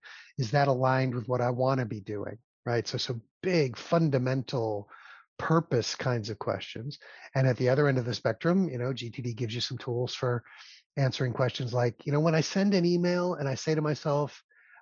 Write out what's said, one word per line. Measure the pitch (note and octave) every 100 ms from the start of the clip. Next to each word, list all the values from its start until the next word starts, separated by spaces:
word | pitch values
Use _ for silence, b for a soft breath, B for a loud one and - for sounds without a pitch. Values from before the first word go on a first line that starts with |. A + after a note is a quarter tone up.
| B B B -
is | A#2
that | C#3+ C#3
aligned | B2+ C3 C3 C3
with | B2 A2+
what | B2
I | B2
wanna | B2 B2+ C3+ A#2
be | G#2+
doing?" | G2+ G#2 G2 A2+ _ _ -
Right? | A#2 A2
So, | A#2+
so | - A#2 - _
big | F#3 F3 C3+ A2
fundamental | - E3+ E3 C3+ B2+ C3+ - C#3 A2 G#2 G2+ B B B B -
purpose | - D#3+ D#3+ B2+ G#2+ -
kinds | C3+ A#2+ G#2+
of | G#2+
questions. | - G2+ - - B2 - B B B C3+
And | C3
at | A#2+
the | B2+
other | C3+ D3
end | C3
of | A#2+
the |
spectrum, | A2+ B2 A2 E3 F3+ F3+
you | B2+
know, | B2
G | B2 A#2+
T | A2
D | A#2+
gives | A2 A#2 A#2+
you |
some | - B2+
tools | - A#2+ B2
for | - B2+ A#2+ B B B B _ -
answering | C3+ - B2+
questions | A2+ B2+ - B2+
like, | B2 B2 - -
you |
know, | C#3+
when | D#3+ D#3+
I |
send | D3 G3 G3+ G3
an | F3
email | F3 F3 F3+ F3+
and | D#3+ C#3
I | B2+
say | -
to | D#3
myself, | D3+ D3 D#3+ C#3+ D3 - _ b b b